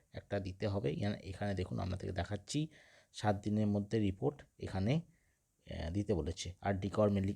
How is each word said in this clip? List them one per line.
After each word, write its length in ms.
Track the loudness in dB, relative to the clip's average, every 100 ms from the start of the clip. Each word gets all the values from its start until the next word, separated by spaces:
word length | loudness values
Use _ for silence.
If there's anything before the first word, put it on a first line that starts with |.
| _
একটা 260 | -14 -4 -4
দিতে 280 | -4 -4 -2
হবে। 240 | 0 0
এখানে, 260 | 0 -2 -2
এখানে 300 | -6 -4 -2
দেখুন, 260 | -2 -2 -2
আপনাদেরকে 320 | -2 -4 -4
দেখাচ্ছি, 560 | -4 -4 -6 -2 -2 -2 -6 -20 -20 _
সাত 220 | -2 0 2
দিনের 240 | 2 2 4
মধ্যে 320 | 2 2 2
রিপোর্ট 420 | 2 2 -2 -2 -12 -12
এখানে, 420 | -6 0 2 2 0 _ _ _ _ _ -10
আহ, 180 | -6 -2
দিতে 240 | -2 2
বলেছে। 400 | 2 0 -4 -8 -4
আরডি 280 | -2 0 0
কর 200 | 4 4
মেডি-, 240 | 4 2